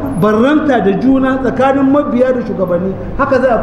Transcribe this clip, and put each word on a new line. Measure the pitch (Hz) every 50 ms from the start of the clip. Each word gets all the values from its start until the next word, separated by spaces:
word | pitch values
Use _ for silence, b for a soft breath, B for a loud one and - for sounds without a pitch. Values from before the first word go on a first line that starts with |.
| - 269 277 175
barranta | 170 214 214 214 233 277 302 302 302 294 262 226
da | 185 196 196
juna | - 233 262 269 269 262 262 269 262 262
tsakanin | 226 - - 254 269 269 277 269 269 277
mabiya | 294 294 294 - 240 254 262 254
da | 247 208 -
shugabanni. | 196 180 190 170 175 175 185 190 190 - B B B B
Haka | 269 277 269 247 240
za | 262 233
a | 214